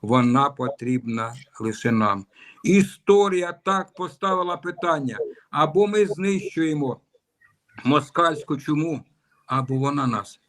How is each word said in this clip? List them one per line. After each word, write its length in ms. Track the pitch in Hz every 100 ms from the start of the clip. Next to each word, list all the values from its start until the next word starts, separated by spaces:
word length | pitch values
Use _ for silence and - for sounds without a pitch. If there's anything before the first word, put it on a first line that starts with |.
Вона 480 | 104 127 120 127 143
потрібна 840 | 135 127 143 120 127 117 113 113 123 - -
лише 320 | 110 110 120
нам. 340 | 113 107 101 95 _ - -
Історія 920 | - 196 196 - - 202 202 185 175 175
так 300 | - 190 185
поставила 640 | - 180 - 196 185 180 170
питання. 600 | 175 170 175 156 135 107 - - _
Або 360 | 147 156 165 202
ми 180 | 208 202
знищуємо 960 | 156 196 190 196 - 160 151 135 113 _ _ _ _ _ _ _ -
москальську 720 | 120 147 - - 170 156 - 143
чуму, 460 | 147 151 160 139 - _ _ _ _
або 300 | 131 131 131
вона 320 | 139 143 131
нас. 320 | 110 101 -